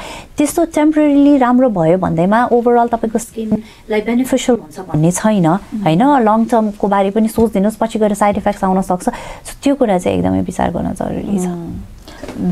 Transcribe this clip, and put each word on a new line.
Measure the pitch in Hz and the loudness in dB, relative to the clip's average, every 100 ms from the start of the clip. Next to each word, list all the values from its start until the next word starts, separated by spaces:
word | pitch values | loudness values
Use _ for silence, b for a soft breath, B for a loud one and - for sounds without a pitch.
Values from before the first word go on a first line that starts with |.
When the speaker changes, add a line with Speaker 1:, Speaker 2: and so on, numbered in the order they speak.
| B B B - | B B B -2
Speaker 1:
त्यस्तो | 294 - | -2 0
temporarily | 320 311 302 302 302 285 285 285 | -2 2 2 4 4 4 4 4
राम्रो | 240 247 262 | 4 4 2
भयो | 190 160 185 | 2 2 2
भन्दैमा | 175 165 180 220 247 | 0 0 2 2 2
overall | 240 233 240 240 | 2 2 2 2
तपाईँको | 226 220 226 | -2 -2 -4
स्किनलाई | - 226 220 214 - - - 214 | -6 -8 -4 -4 -4 -18 -6 -4
बेनिफिसियल | 214 240 254 262 - 226 | 0 -2 0 0 0 -2
हुन्छ | - - | -4 -16
भन्ने | 190 151 160 | -4 0 2
छैन, | 180 220 208 160 185 | 2 0 2 2 0
Speaker 2:
Mm. | - 220 | -4 -4
Speaker 1:
होइन? | 190 160 | 0 2
लङ | 269 285 214 220 | 4 4 4 2
टर्मको | 226 233 214 202 208 | 2 0 0 -2 0
बारे | 202 196 | 0 0
पनि | 214 220 | 0 0
सोचिदिनुहोस्, | - 226 202 202 | 0 0 2 0
पछि | 220 226 214 | -2 -4 0
गएर | 214 | 0
साइड | 208 208 202 | 2 0 0
इफेक्ट्स | 208 202 | -2 -2
आउन | 190 190 | 0 0
सक्छ। | 185 180 | 0 -2
So | 240 - - - - - | -4 -6 -10 -16 -16 -4
त्यो | 277 | -2
कुरा | 277 233 180 | 0 2 0
चाहिँ | 190 185 | 0 0
एकदमै | 175 - | 0 0
विचार | 180 175 190 | -2 -2 -2
गर्न | 175 - | -2 -6
जरुरी | - - - - 202 | -6 -6 -6 -4 -2
छ। | |
Speaker 2:
Mm. | 180 175 170 180 - - B B - - 180 | -4 -6 -10 -12 -14 -18 B B -14 -6 -2